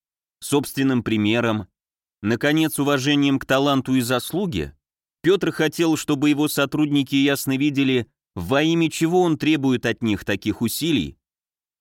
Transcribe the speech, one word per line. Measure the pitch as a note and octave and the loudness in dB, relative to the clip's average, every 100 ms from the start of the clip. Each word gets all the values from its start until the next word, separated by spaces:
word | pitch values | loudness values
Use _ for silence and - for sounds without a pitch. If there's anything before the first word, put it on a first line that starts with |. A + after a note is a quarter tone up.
| _ _ _ _ | _ _ _ _
собственным | - C#3+ C3 - C3+ B2+ | -2 -2 0 -2 0 0
примером, | A2 A2 G#2 A#2 A#2 G#2+ F#2+ _ _ _ _ _ | 0 0 2 0 0 -2 -6 _ _ _ _ _
наконец, | G2+ A#2 D3 D#3 D#3 - | -2 0 0 2 0 0
уважением | C#3+ C#3+ C3 C#3+ C#3+ C3+ | 0 0 2 2 2 0
к | - | 0
таланту | C3+ C#3+ C3+ B2+ C3 | 0 2 0 0 0
и | |
заслуге, | A#2 B2+ - D#3+ G3+ G2+ C#2+ - _ _ _ _ | 0 -2 -4 -4 -4 -4 -6 -10 _ _ _ _
Петр | D#3+ F#3+ - | 0 2 0
хотел, | - D#3 - E3 D#3 | 0 -2 0 0 0
чтобы | - C#3+ D3 | 0 0 2
его | C#3+ D3+ | 2 0
сотрудники | - C#3 D3+ D3+ C#3+ C3 C#3 | 0 -2 0 0 0 2 2
ясно | C#3 C#3 - C3+ | 2 0 -2 0
видели, | D3 C3+ C3+ C3 A2 _ _ - | 0 0 0 0 -2 _ _ -10
во | E2+ C3+ | -2 0
имя | D#3 E3 D#3+ | 2 2 0
чего | - E3 F3+ | 0 0 2
он | F3+ D3 | 2 0
требует | C#3+ D#3 C3+ B2 A#2+ | 0 0 2 0 -2
от | B2+ | -2
них | A#2 G2+ | -2 -2
таких | - G2+ G#2+ G#2 | -2 -4 -4 -2
усилий, | A2+ - D#3+ C#3+ C#2+ - _ _ _ _ _ _ | -2 -2 -2 -2 -2 -8 _ _ _ _ _ _